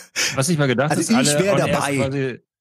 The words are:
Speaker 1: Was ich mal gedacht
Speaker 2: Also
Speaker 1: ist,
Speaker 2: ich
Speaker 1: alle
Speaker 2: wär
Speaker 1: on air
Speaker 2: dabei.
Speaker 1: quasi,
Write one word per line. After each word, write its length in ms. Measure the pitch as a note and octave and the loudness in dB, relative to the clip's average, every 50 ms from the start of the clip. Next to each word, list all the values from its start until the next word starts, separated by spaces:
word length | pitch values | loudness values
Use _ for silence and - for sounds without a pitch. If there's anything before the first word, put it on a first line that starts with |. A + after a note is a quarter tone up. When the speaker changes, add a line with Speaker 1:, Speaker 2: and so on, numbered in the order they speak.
| - - - - - - - | -16 -10 -6 -4 -4 -4 -2
Speaker 1:
Was 160 | C3 C3+ F3 | -2 0 0
ich 80 | F3 | 0
mal 80 | D3 C#3+ | 0 2
gedacht 240 | C3 A#2+ A#2 C#3 D3+ | 2 2 2 2 0
Speaker 2:
Also 120 | D#3 - | 0 0
Speaker 1:
ist, 100 | - - | 0 2
Speaker 2:
ich 40 | A3 | 2
Speaker 1:
alle 240 | B3 - - D3 E3+ | 2 2 2 2 2
Speaker 2:
wär 140 | F#3 G3+ F#3 | 2 2 2
Speaker 1:
on 60 | F3+ | 2
air 80 | D#3+ | 2
Speaker 2:
dabei. 280 | - C#3+ - - C#3+ C#3+ | 0 0 0 0 0 0
Speaker 1:
quasi, 420 | C3 C#3 C3+ C#3 C#3 C3+ B2+ A2+ - _ _ _ _ | 0 -2 -2 -2 -2 -4 -4 -6 -10 _ _ _ _